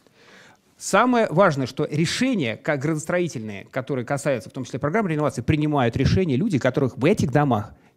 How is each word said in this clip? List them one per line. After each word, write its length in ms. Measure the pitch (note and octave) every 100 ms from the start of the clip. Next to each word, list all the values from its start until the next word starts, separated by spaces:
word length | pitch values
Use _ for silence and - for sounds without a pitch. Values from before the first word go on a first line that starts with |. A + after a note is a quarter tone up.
| _ _ - - - _ _ _
Самое 460 | - F#3+ B3 B3 G#3+
важное, 380 | D3+ G3 C#3 B2+
что 200 | - D3+
решения, 680 | D3 E3+ - B3+ A3+ A#2+ G#2+
как 220 | - D3
градостроительные, 880 | C#3+ D#3 - F3 F3 B2 G#2+ G2+ -
которые 340 | C3+ B2+ C3+
касаются 460 | A#2 C#3+ D#3 B2+ -
в 20 |
том 120 | - B2
числе 140 | B2
программы 320 | D3 G3 G3+
реновации, 320 | D3+ D3 -
принимают 520 | A2+ D3+ D3+ D3 A#2+ -
решения 400 | C3 F#3+ F#3 B2
люди, 220 | A3 D3+
которых 400 | C3 C3 C3+ -
в 80 | C#3
этих 260 | G#3 D#3
домах 420 | D3 D3 A2 G#2 - _